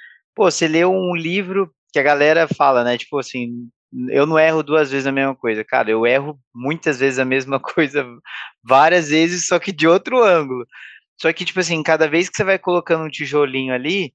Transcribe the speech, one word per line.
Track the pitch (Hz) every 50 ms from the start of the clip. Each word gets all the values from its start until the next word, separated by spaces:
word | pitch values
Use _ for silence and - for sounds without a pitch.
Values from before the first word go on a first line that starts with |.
| - - - _ _ _ _
Pô, | - 208 175
você | 156 - 165
lê | 160 156 165 175
um | 185 190 190 185 180 175
livro | 165 160 165 180 202 190 180 190 196 196 165 _ _ _ _
que | - 147
a | 135
galera | 147 147 143 143 151 160 170 165
fala, | 143 - - 147 139 131 123 120
né? | 120 123
Tipo | 117 - - 151 139
assim, | 131 - - 127 120 120 120 120 120 117 _ _ _ _ - 127 123 127
"Eu | - 139 143
não | 156 160 156
erro | 156 160 160 160 147
duas | 143 151 156 151 131
vezes | 139 139 131
na | 139
mesma | 135 139 139 135 131
coisa." | - - 117 110 107 107
Cara, | - - 127 117 107
eu | 110 113 113
erro | 120 127 139 139 151 147 135 _ _ _
muitas | 120 123 139 160 165 - 165 139 123
vezes | 135 139 127 131
a | 131
mesma | 127 131 135 127 135 139 127 -
<laughs> | - - 175 156 135
coisa, | 139 147 131 123 120 - _ - - - - - - _ _
várias | 113 131 135 147 165 175 180 160 143
vezes, | 147 160 165 170 180 180 -
só | - 180
que | 170 - 196
de | 180 147 156
outro | 165 170 196 - - 247 254 233
ângulo. | 202 180 165 147 135 127 123 117 - - - - - - - _ _ _ _
Só | - 160 165
que, | - 180
tipo | - - 185
assim, | 175 160 175 156 151
cada | - 160 156 160
vez | 151 147 170 185 190
que | -
você | - 202
vai | 190 190
colocando | 185 - 185 180 175 156 - 170 160 160
um | 156
tijolinho | 139 - 151 131 143 147 147 135 131 135 131 131 127
ali, | 123 127 151 185 202 175 127